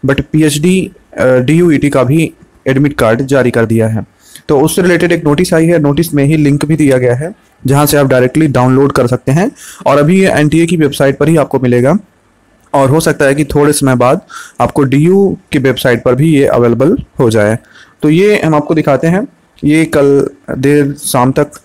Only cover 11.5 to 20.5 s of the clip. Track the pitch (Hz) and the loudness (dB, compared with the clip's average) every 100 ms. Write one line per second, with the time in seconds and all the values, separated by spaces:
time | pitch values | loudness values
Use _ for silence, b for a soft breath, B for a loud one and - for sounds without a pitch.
11.5 | 135 127 120 127 185 - _ _ _ _ | -2 0 0 2 0 -4 _ _ _ _
12.5 | _ _ 143 135 151 160 151 143 143 147 | _ _ -2 0 0 0 0 0 0 -2
13.5 | 147 147 147 135 127 123 165 - B B | 0 0 0 0 2 0 0 -6 B B
14.5 | B 120 - 139 135 160 196 196 - _ | B -4 0 0 2 2 2 0 -2 _
15.5 | 147 131 127 135 117 127 127 156 151 139 | -4 -2 -2 0 0 0 0 2 2 2
16.5 | - 120 117 135 202 - - 123 110 104 | 2 0 2 0 -2 -6 -2 0 2 0
17.5 | 110 B B B B 151 160 202 208 160 | -2 B B B B 0 2 2 0 0
18.5 | 151 147 165 147 135 165 180 254 _ _ | -2 0 -2 0 0 0 -2 -4 _ _
19.5 | _ 147 156 160 160 139 - - - - | _ -2 0 0 2 2 2 0 -6 -12